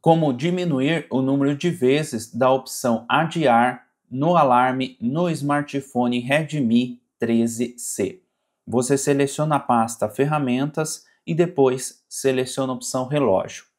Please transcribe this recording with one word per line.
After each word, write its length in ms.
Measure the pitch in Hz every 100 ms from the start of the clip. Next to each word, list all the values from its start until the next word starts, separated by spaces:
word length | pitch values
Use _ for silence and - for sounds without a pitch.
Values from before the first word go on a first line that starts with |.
| 165
Como 240 | 165 151
diminuir 720 | 123 165 180 175 135 139 165 -
o 120 | 127
número 320 | 131 139 139
de 160 | 143 175
vezes 640 | 175 127 143 151 113 -
da 160 | 117 131
opção 540 | 131 - - 123 113 -
adiar 800 | 135 165 170 143 117 123 123 _ _ _
no 280 | 127 151 175
alarme 580 | 139 123 127 127 127 -
no 280 | 117 147 175
smartphone 920 | 151 139 147 143 139 135 123 123 123
Redmi 800 | 123 147 151 151 120 117 123 120 _ _
treze 580 | 117 117 117 113 120 -
C. 440 | - - 98 - _ _ _ _ -
Você 320 | 117 127 139
seleciona 600 | 147 139 139 - 151 143
a 20 |
pasta 480 | - 120 113 - 110
Ferramentas 1000 | - 143 151 135 123 147 147 156 - _ _ -
e 100 | 165
depois 720 | 175 180 135 131 - - _
seleciona 640 | - 135 131 127 - 131
a 40 | 123
opção 280 | - 135 127
Relógio. 600 | 147 127 95 - - _